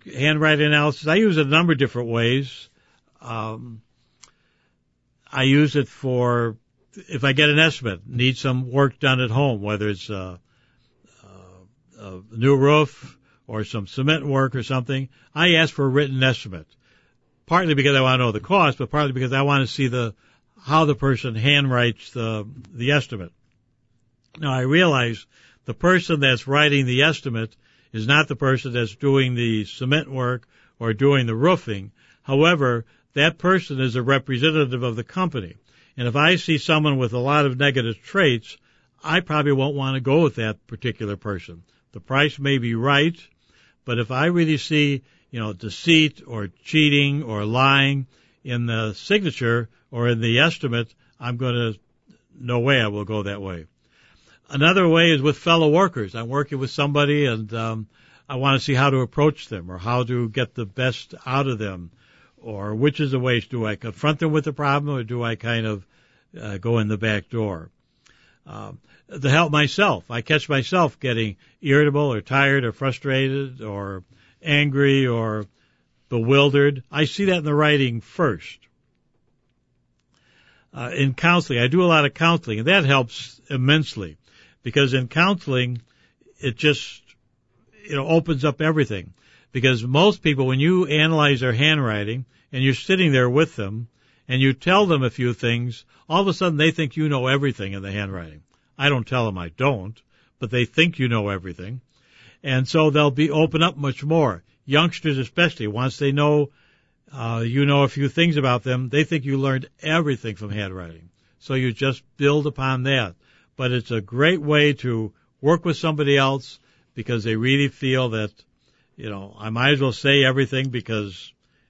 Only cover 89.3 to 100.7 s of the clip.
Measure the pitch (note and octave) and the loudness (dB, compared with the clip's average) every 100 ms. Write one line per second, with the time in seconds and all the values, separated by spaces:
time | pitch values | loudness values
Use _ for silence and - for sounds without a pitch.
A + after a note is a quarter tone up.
89.3 | _ _ C3 C3 A#2+ A#2+ C#3+ G3+ G#3 D#3 | _ _ 0 2 2 0 4 4 2 -2
90.3 | C#3 C3 C3 D#3 F3+ D#3+ D3+ D#3 D#3+ D3 | 0 0 2 2 2 2 2 2 4 2
91.3 | C3 B2+ A2+ D3+ D3+ B2 G#2 G#2 B2 B2+ | 2 0 2 2 2 0 -2 -4 -8 -10
92.3 | _ _ B2+ C3+ B2 - F#3 E3+ C3 B2 | _ _ -2 0 0 0 2 4 4 4
93.3 | C3+ D#3+ - G2 A2 A#2+ _ _ _ - | 2 0 -2 -8 -8 -12 _ _ _ -4
94.3 | C3 C3+ C3 E3+ G3 G3+ D3+ B2+ - B2 | 2 2 2 2 2 4 2 0 -2 -4
95.3 | A2+ A#2+ A#2+ A#2+ A2+ _ _ - E3+ G3 | -2 -2 -2 -4 -10 _ _ -2 0 2
96.3 | - F#3 D3 D#3+ D#3+ D3 D#3 D#3 C#3 B2+ | 0 0 2 2 2 -4 -2 -2 0 0
97.3 | C#3 C#3 A#2 G2 G2 G2 G2+ G2 F#2+ E2 | 2 0 -2 -8 -8 -8 -6 -6 -8 -12
98.3 | D2+ _ _ _ - C#3 C3 A2 B2+ A2+ | -18 _ _ _ -4 -2 0 -2 -2 -2
99.3 | F#2 E2+ - C3+ A#2 F#2+ - _ _ _ | -4 -10 -2 -2 -2 -8 -16 _ _ _
100.3 | _ A#2 B2 A#2+ | _ -4 -2 0